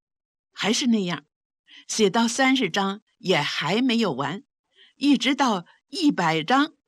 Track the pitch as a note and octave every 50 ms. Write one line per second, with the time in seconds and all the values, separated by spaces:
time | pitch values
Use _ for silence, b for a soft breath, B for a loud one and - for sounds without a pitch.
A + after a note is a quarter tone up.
0 | _ _ _ _ _ _ _ _ _ _ _ - - F#3+ A#3 - D4+ A#3+ A3+ G#3+
1 | F#3+ F3 E3+ - - _ _ _ _ _ _ _ _ B B B B B - -
2 | G#3+ F#3+ F3 A#3 A#3 A3+ - - C4+ C4 C4+ C4 B3+ E3+ D#3 G3+ G3 G3 G3 G#3+
3 | _ _ _ _ - F3 F#3 D3 C#3+ C#3+ - - E3 D3 F#3 A3+ C4 C4 A3+ A#3
4 | A3+ F#3 C3+ A#2+ C#3 C3+ E3+ G3+ - _ _ _ _ _ b b b b b b
5 | C4 C#4+ C#4+ G#3+ - B3 C#4+ - C#4 B3 G#3+ F3+ E3+ b b b b _ - G4
6 | E4+ D4 C#4+ - F3+ D#3+ D#3+ D#3+ D3+ - B3 C4+ D4 D#4+ - _ _